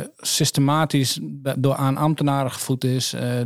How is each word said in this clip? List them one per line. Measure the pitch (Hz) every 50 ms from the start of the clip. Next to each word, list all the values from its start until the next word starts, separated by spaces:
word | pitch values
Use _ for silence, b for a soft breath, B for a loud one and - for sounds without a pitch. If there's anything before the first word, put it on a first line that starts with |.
| - - - -
systematisch | - - - - 156 - - 143 139 139 147 156 160 143 - 139 131 123 - -
be-, | 160 151 147 143 131 135 131 131
door | 131 139 131
aan | 135 139 135 135 143
ambtenaren | 151 156 156 - 147 143 139 139 135 123
gevoed | - - - - 135 127 -
is, | 127 127 131 - - -
eh, | 120 123 123 123 123 120